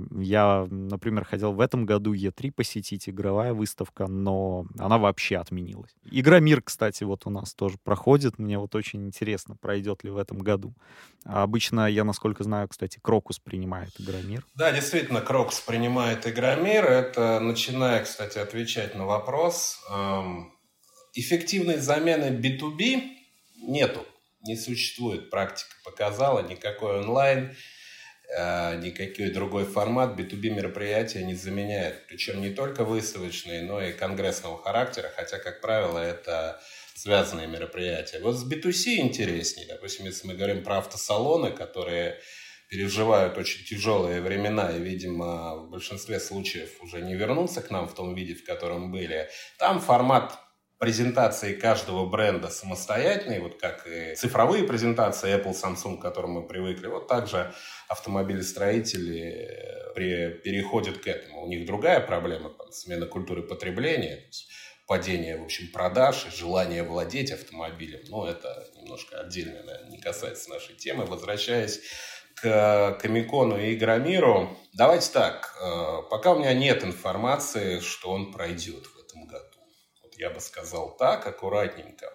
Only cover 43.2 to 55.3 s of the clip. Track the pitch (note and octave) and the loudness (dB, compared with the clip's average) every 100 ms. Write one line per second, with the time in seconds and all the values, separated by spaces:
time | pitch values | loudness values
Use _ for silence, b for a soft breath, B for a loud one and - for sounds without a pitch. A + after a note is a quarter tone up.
43.2 | F2+ G2 F2+ - - G2+ G#2+ G2+ F2 F2 | 6 0 -4 -6 -8 -2 2 2 2 0
44.2 | F2+ G2 G#2 G#2+ F#2 E2+ F#2 F#2 F#2 F2 | 0 0 2 2 0 -2 -4 -4 -4 -4
45.2 | E2+ E2+ E2 D#2 E2 F2+ - G2 - G2+ | -4 -4 -6 -10 -10 -12 -10 -10 -6 -6
46.2 | - G2 - F2 D#2+ - F2 E2+ F2+ F#2 | -4 -6 -6 -6 -10 -14 -12 -8 -6 -2
47.2 | G#2+ D3+ F3+ - - F#2+ E2+ - F2+ F#2 | 0 2 0 -4 -4 -4 -4 -6 -6 -6
48.2 | F2 E2+ - F2 E2+ F2 F#2 F#2 E2+ D#2 | -8 -10 -8 -6 -4 -4 -4 -6 -4 -4
49.2 | D#2 B B - - E3+ - B2 B2+ B2+ | -6 B B 0 2 2 6 6 8 6
50.2 | - - - _ _ _ A2+ A2+ B2 C3 | 4 -6 -20 _ _ _ 0 2 2 4
51.2 | A2+ - G2+ G2 A2+ G#2 - F#2 F#2 G#2 | 4 2 -4 0 2 2 0 -2 0 2
52.2 | G#2+ F2+ - - F#2+ F2+ - G#2+ D#3+ G3+ | 2 2 -4 -8 -8 -8 -2 2 2 2
53.2 | B2+ G2+ F2 - F2+ E2 E2 E2+ E2 D#2 | -2 -6 -6 -6 -6 -6 -10 -10 -8 -4
54.2 | A#2 A2 B2 G#3 F3 A#2+ A#2 A#2 G#2 - | 0 4 6 4 2 2 2 4 2 2
55.2 | F#2+ | 2